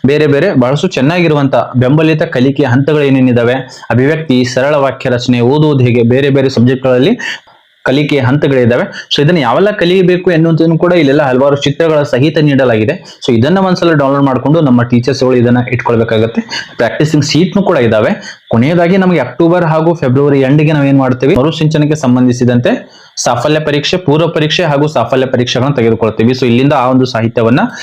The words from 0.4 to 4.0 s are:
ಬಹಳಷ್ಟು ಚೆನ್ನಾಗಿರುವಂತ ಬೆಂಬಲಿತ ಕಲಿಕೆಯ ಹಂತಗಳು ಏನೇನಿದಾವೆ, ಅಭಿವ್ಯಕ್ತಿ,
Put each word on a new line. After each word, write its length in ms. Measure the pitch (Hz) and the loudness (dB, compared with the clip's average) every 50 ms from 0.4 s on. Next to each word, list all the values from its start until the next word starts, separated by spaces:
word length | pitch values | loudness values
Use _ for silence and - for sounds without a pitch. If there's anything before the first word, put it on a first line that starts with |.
| 175 202 160 | 0 0 0
ಬಹಳಷ್ಟು 340 | 131 120 127 147 147 190 185 | 0 0 0 0 -2 -2 -2
ಚೆನ್ನಾಗಿರುವಂತ 680 | - 143 127 151 175 180 170 156 151 147 139 131 135 117 - - - | -2 -2 -2 0 0 0 0 0 0 0 0 0 0 -2 -2 -2 -2
ಬೆಂಬಲಿತ 460 | 123 123 127 151 160 160 160 156 156 | 0 0 2 2 2 2 0 0 -2
ಕಲಿಕೆಯ 440 | 170 - - 127 127 139 135 - 143 | -2 -4 -2 0 0 0 0 0 0
ಹಂತಗಳು 360 | 123 123 143 139 156 151 151 | 0 0 0 0 0 0 0
ಏನೇನಿದಾವೆ, 520 | 143 135 135 131 127 127 117 120 117 120 127 135 127 - - - - - | 2 2 2 2 2 2 2 2 0 0 -2 -2 -6 -10 -18 -12 -6 -4
ಅಭಿವ್ಯಕ್ತಿ, 540 | 117 123 | 0 0